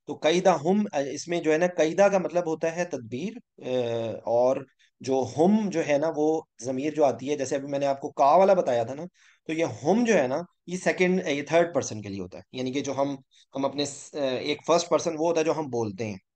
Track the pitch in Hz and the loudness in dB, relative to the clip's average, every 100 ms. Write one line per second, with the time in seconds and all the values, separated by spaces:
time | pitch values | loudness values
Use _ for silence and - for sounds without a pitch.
0 | - 139 151 175 185 160 151 208 208 147 | -12 -2 0 4 4 4 2 2 0 -2
1 | 139 143 165 175 156 156 180 180 156 170 | -4 -6 -4 -2 2 2 2 2 2 4
2 | 202 190 156 170 165 156 170 165 170 135 | 4 4 0 -2 -2 -2 -2 -2 -6 -6
3 | 113 120 190 226 _ _ 135 127 120 117 | -8 -8 -8 -10 _ _ -4 -2 -2 -2
4 | 113 101 - 120 127 117 - _ _ _ | -4 -6 0 2 2 0 -6 _ _ _
5 | - 131 120 131 175 214 202 160 156 143 | -2 -2 0 2 4 4 2 -2 0 2
6 | 160 147 151 160 - _ 120 131 151 151 | 2 0 0 0 -6 _ -6 -4 -4 2
7 | 143 113 131 143 127 143 139 139 139 135 | 2 2 -4 -4 -2 -4 -4 -2 -2 -2
8 | 147 - 139 170 196 180 143 120 113 139 | -6 2 4 6 6 4 2 0 -2 -6
9 | 175 _ _ _ - 160 156 107 135 220 | -12 _ _ _ -8 -4 -4 -2 2 2
10 | 226 185 127 143 180 _ - 180 175 160 | 4 4 2 -2 -6 _ -10 -2 -2 2
11 | 180 185 165 143 143 165 170 139 113 107 | 2 2 0 -4 2 2 4 0 -4 -8
12 | 101 98 92 85 - 127 127 135 135 131 | -10 -10 -10 -14 -14 -6 -4 -4 -4 -2
13 | 143 135 _ _ _ 135 139 139 143 - | -2 -4 _ _ _ -6 -4 -4 -6 -8
14 | - 156 135 123 143 147 - 170 170 151 | -12 -6 -4 -4 -4 -4 2 2 2 0
15 | 170 156 165 165 160 151 147 120 113 95 | 0 -2 0 2 0 -2 -4 -4 -4 -4
16 | 110 95 _ | -8 -8 _